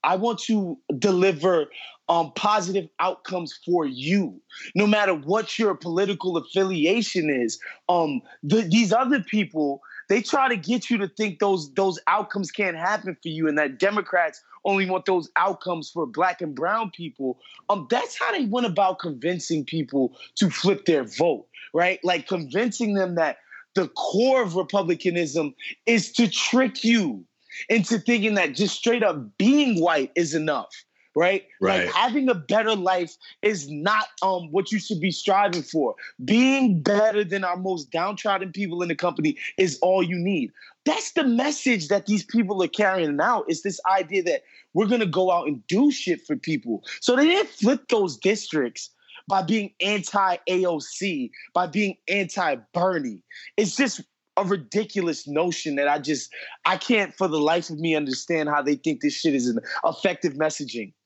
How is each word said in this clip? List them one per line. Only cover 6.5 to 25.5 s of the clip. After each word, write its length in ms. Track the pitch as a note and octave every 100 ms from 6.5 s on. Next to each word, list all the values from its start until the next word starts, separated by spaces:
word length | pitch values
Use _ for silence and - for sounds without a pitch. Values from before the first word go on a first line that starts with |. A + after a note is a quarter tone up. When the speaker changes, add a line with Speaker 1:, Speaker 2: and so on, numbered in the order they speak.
| F#3+ F#3+ F3+ D#3 A3+ G#3+ - D#3
Speaker 1:
is." 280 | C3+ A#2+ - - - -
Um, 320 | F3 D#3+ C3 - -
the, 180 | D3 G#3+
these 300 | F#3 G#3 A3
other 300 | A3+ C4 C#4
people, 580 | F3+ G#3+ F#3+ D#3 D3 C#3 - - -
they 100 | G#3
try 300 | G#3+ C#4+ C4
to 60 | A#3
get 340 | D3+ A#3+ -
you 80 | A#3
to 100 | C4+
think 300 | - G#3+ D#3
those, 340 | G3+ F#3+ D3+
those 260 | C3+ G3 F3+ -
outcomes 420 | G3+ G3+ G#3 F#3+
can't 260 | - G3 E3
happen 400 | F3 G#3 F#3 D#3+
for 60 | E3+
you 200 | D#3 D#3+
and 80 | D3
that 220 | D3 B2+
Democrats 640 | G3 G#3 F3+ F3+ D#3+ - _ -
only 260 | F#3 G3 F#3+
want 160 | F#3 F#3
those 240 | F#3 D#3 -
outcomes 520 | F#3 F#3+ F#3 E3+ D#3
for 160 | F3
Black 380 | D3 B2+ F3+ F3+
and 120 | E3
brown 360 | C3 E3 A3 A3
people. 480 | - E3 - C3+ B2 - - -
Um, 160 | G3+ C3+
that's 300 | A#3+ A#4+ -
how 120 | A#4
they 120 | G4
went 220 | A#3 A#3+ A#3
about 320 | F3 F#3+ F#3
convincing 640 | F3+ C3 D3+ F3+ - E3
people 500 | C3 D#3+ C3+ C#3 B2+ - -
to 160 | - F#3+
flip 340 | - F3+ G3
their 200 | - D#3
vote, 420 | A#2+ - E3 B2 - - -
right? 260 | D#3+ F3+ F#3
Like, 240 | F3+ F3 -
convincing 680 | F#3 C#3+ D#3+ A#3+ - A3
them 200 | G3+ F#3
that 240 | E3+ D#3 - _ - -
the 140 | - E3+
core 540 | - - F#3+ B3+ C4
of 140 | G#3+ E3+
republicanism 1000 | F3+ G3 F3 E3+ F#3 F3 D#3+ D3+ D3